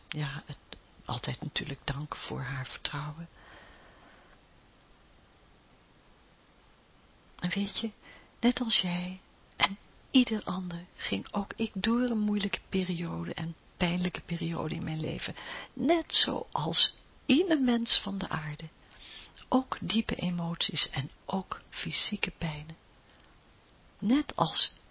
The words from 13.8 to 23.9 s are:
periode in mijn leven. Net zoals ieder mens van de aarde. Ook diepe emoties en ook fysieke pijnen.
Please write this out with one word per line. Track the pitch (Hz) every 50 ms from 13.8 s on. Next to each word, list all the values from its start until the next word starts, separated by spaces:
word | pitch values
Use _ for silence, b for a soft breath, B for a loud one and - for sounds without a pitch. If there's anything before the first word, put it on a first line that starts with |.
| 180 170 170 180 180 180 - -
periode | - - 170 165 170 165 165 160 156 156 156
in | 165 170
mijn | - 156 156
leven. | 156 143 139 - - - B B B B B B B B B
Net | - - 269 349 330 320 - -
zoals | - - - - - - - - - 151 170 170 - - - - - - - - - -
ieder | - 247 285 370 381 320 294
mens | 262 247 240 233 233 226 - - -
van | 196 196 196
de | 185 -
aarde. | - 160 151 151 147 - - 156 - - B B B B B B B B B B B B B -
Ook | - 254 262 - - -
diepe | - 170 - 220 220 - -
emoties | - - 180 175 175 170 165 170 - - - - - - -
en | - - 131 156 - - -
ook | - - 190 185 - - - - -
fysieke | - - - 165 156 - - - 208 - - - - -
pijnen. | - 160 151 147 151 156 160 - _ - - - b b b b b b b b _ - - - - _ - - - -